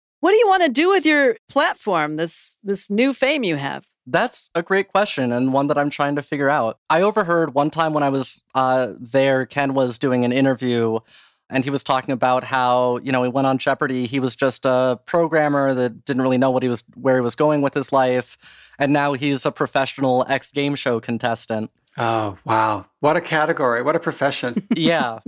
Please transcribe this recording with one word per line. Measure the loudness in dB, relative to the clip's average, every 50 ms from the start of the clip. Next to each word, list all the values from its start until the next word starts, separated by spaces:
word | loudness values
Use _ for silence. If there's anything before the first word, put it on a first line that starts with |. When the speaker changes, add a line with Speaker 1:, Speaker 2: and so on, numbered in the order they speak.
| _ _ _ 0
Speaker 1:
What | 2 4
do | 4
you | 6 6 4
wanna | 4 4 4
do | 2 2 2 2 4
with | 4 4 4
your | 4 4 4 4 2 2 -2 _
platform, | _ 0 0 0 0 -2 -4 -4 -2 0 0 0 -2 -2
this, | -4 -6 -6 -6 -10 -12 -12 -14 _
this | -6 -6 -6 -6 -4 -4
new | 0 2 2 2 2
fame | 0 0 0 0 0 0
you | -2 -2
have? | -2 -4 -6 -8 -8 -12 _ _ _ _
Speaker 2:
That's | -2 -2 0 0 -2 -4 -12 -16 -6 -6
a | -6
great | -2 0 -2 -2 -2 _
question, | 0 0 0 0 -2 -4 -2 -2
and | 0 0 0 2 2
one | 0 2
that | 2 0
I'm | 0 0 -2
trying | -2 -2 -2 -2 -2
to | -4
figure | -6 -6 -4 -2 0 0
out. | 2 2 0 -2 -4 _ _ -2
I | 0 2 2
overheard | 2 2 0 0 2 2 2 2 2 2
one | 0 0 0
time | 0 0 -2 0 0
when | 0 0
I | 0
was, | 0 -2 -4 -4 -8 -12 _ _ -2
uh, | 0 2 2 2 2 0 -2 -6 -12
there, | -12 -2 2 2 4 4 2 0 -2
Ken | -2 -2 -2 -2 0 2
was | 0 0 0 -2
doing | -2 -2 0 2 2 2
an | 2 2
interview, | 2 2 2 2 0 -2 -2 0 0 0 0 -2 -4 _ _ -20 -20 -20 _ _ _ _ -6
and | -4 -4 -2
he | -2
was | -4 -4 -2
talking | 0 -2 -2 0 -4
about | -4 0 0 2 2 0 -2
how, | -2 -2 0 2 2 2 2 2 0 -2
you | -2 -2 -2 0
know, | 0 0
he | 0
went | 0 0 0
on | 0 0 0
Jeopardy. | 0 -2 0 0 -2 -4 -2 -4 -4
He | -4 -4 -2
was | -2 -2 -2
just | 0 -2 -2 -2 0 0
a | 0 2 2 2 0 -2 -4 _
programmer | -2 0 0 0 2 2 2 2 2 2 2 2 0 0
that | 0 -2 -2 -4 -8 -6
didn't | -4 -2 0
really | 2 2 2
know | 2 2 2
what | 2 0 0
he | 0
was, | -2 -4 -8 _ -16
where | -4 0 2 2
he | 2
was | 2 -2 0
going | 0 2 2 2 2
with | 0 0 -2
his | -2 -4 0 2
life, | 2 2 2 2 0 -2 -6 -14 _ -20 -20 -20 -20 -20 -18 -4
and | -2 0 2
now | 2 2 2 0 -2
he's | -2 -2 -2 -2 0 -2
a | -4 -2
professional | -2 -4 0 0 0 0 0 -2 -2 0 2 2 2 2
X | 0 -2 -4 -4 -6
game | -4 -2 -2 -2 -2
show | -2 -2 -2 -2 -2
contestant. | -2 -4 -6 -4 -2 -4 -4 -4 -6 -6 -6 -6 -6 -8 _ _ _ _ -8
Speaker 3:
Oh, | -4 -2 -2 -2 -2 -2 -4 -8 -10 -6
wow. | -2 0 2 2 0 -2 -4 -6 _ _ -2
What | 0 0 0
a | 0
category. | -2 -2 0 0 0 0 0 0 0 0 0 0 0
What | 0 -2
a | 0
profession. | -2 -4 -4 -2 -2 -2 -2 -2 -6 -4 -4 -6 -4 -2
<laughs> | -2
Speaker 2:
Yeah. | 0 2 2 2 2 0 -2 -6 -8 -12